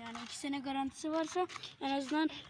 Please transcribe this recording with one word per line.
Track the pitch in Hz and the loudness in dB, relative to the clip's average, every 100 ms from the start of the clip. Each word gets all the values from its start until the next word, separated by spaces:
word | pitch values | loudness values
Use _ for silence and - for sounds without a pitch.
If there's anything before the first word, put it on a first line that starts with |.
Yani | 233 233 | -8 -8
iki | 240 - | -8 -4
sene | 285 277 | 0 0
garantisi | 269 269 269 - 311 | 0 0 0 -2 0
varsa | 311 311 359 359 - - - | 2 2 2 0 -2 -12 -4
en | 277 | 0
azından | 277 269 302 311 285 - | 2 2 4 4 2 -10